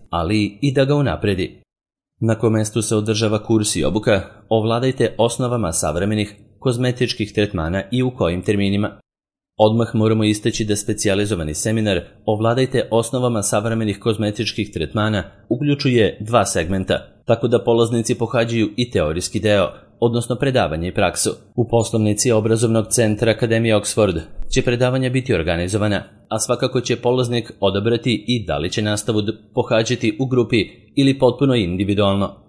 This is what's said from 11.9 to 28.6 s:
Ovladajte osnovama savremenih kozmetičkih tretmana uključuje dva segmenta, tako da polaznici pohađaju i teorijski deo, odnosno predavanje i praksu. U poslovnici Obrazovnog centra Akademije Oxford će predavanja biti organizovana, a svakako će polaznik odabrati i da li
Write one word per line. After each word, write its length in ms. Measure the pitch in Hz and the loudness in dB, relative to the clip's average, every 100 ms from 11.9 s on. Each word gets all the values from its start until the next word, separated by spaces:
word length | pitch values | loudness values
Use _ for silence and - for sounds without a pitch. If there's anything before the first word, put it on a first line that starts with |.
| 92 - - - | -2 -4 -8 -4
Ovladajte 640 | 107 113 120 131 127 - | 0 2 2 0 0 0
osnovama 500 | 113 113 127 123 113 | 0 0 0 0 0
savremenih 580 | 98 110 113 113 107 101 | 0 -2 0 -2 -2 -2
kozmetičkih 720 | 120 107 107 104 107 - 101 | -2 0 -2 -2 -4 -4 -6
tretmana 500 | - 78 110 107 104 87 - - | -4 -4 -2 0 -2 -4 -12 -6
uključuje 680 | 123 147 143 139 120 98 - | -2 0 0 2 4 2 0
dva 240 | 107 117 95 | 0 2 2
segmenta, 680 | 95 82 95 92 87 - _ - | -2 -2 -4 -2 -4 -4 _ -2
tako 220 | 113 120 | 0 2
da 160 | 117 | 0
polaznici 520 | - 117 113 117 113 113 | 2 2 2 0 -2 -2
pohađaju 540 | 113 123 117 117 107 - | -2 -2 0 0 -2 -2
i 140 | 120 | -2
teorijski 480 | 98 76 82 - 104 | 0 0 -2 -4 -2
deo, 280 | 104 104 90 - - _ | 2 2 2 -4 -20 _
odnosno 360 | 117 117 117 123 | 0 0 -4 -2
predavanje 520 | 135 127 85 80 87 | 0 0 0 -2 -4
i 60 | |
praksu. 360 | 90 92 - 107 - - - | 0 0 0 -4 -4 -8 -4
U 120 | 110 | 0
poslovnici 600 | 117 113 113 107 104 127 | 0 2 2 2 2 2
Obrazovnog 560 | 110 107 113 117 113 104 | 2 2 2 4 2 0
centra 440 | - 110 104 113 | 2 2 2 0
Akademije 440 | 107 120 113 113 104 | 2 0 2 2 2
Oxford 440 | 101 - 104 82 - - - | 0 2 2 0 -6 -8 -2
će 80 | 131 | 0
predavanja 480 | 127 120 127 131 131 | 0 0 0 0 0
biti 240 | 127 123 | -2 0
organizovana, 720 | 92 80 85 90 104 104 95 82 - _ | -2 0 -2 -2 0 0 -2 -4 -18 _
a 100 | 110 | -6
svakako 420 | - 120 127 127 | -2 -2 0 -2
će 140 | 120 117 | -2 -2
polaznik 580 | 123 127 120 120 113 - | 0 0 0 -2 -4 -2
odabrati 640 | 98 98 110 117 127 107 - | 0 0 0 0 0 -2 -2
i 180 | 123 95 | -4 -2
da 120 | |
li 120 | 73 | -4